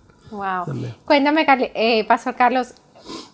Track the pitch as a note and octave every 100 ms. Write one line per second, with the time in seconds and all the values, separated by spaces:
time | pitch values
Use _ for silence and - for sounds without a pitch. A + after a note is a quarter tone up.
0 | _ _ - G#3 G3 F#3 E3 B2+ A#2+ A2+
1 | - D4 C#4+ D#4 D#4 C4 C4 - A3 A3+
2 | G#3+ B3 B3+ A#3+ B3 B3+ A#3+ - _ -
3 | - - -